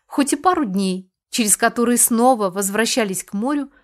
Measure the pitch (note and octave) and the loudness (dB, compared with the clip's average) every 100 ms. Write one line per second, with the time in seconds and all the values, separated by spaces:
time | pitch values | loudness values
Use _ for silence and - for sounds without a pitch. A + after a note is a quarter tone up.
0 | _ - C#4 C#4+ F#4 F4 A#3+ F#3 F#3+ F#3 | _ -2 -2 0 0 0 0 0 -2 -2
1 | F#3 _ _ - G#3 - A3+ A#3 A#3+ A#3+ | -8 _ _ -2 0 2 0 2 0 2
2 | - A3+ B3 B3 G3 F#3 G3 G#3 A3+ B3+ | 2 4 4 4 0 -2 -4 -2 0 0
3 | G#3+ F#3 - G3+ A#3+ D4 C#4 _ | -2 -4 -8 -6 -2 -4 -6 _